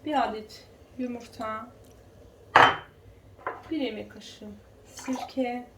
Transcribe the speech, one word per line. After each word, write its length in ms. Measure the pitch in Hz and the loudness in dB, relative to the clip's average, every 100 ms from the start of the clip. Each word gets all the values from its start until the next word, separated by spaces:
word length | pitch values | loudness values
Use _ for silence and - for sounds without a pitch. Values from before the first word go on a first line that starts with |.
| 302 | 4
bir 240 | 285 226 | 4 4
adet 380 | 214 214 - - - - - | 0 -8 -16 -18 -20 -16 -6
yumurta, 680 | 247 240 233 - 220 220 240 - - - - - - - - - - - - - - - - - - - - | -4 -4 -10 -6 -4 -4 -8 -16 -20 -20 -20 -20 -20 -20 6 10 10 6 -8 -20 -20 -20 -20 -10 -8 -8 -4
bir 100 | 320 | 0
yemek 300 | 254 214 202 | 0 -2 -8
kaşığı 380 | 214 - - 208 202 - - - | -12 -16 -14 -14 -14 -18 -20 -18
sirke 800 | - - 254 - 262 247 247 247 | -10 -4 -4 -2 0 0 0 -8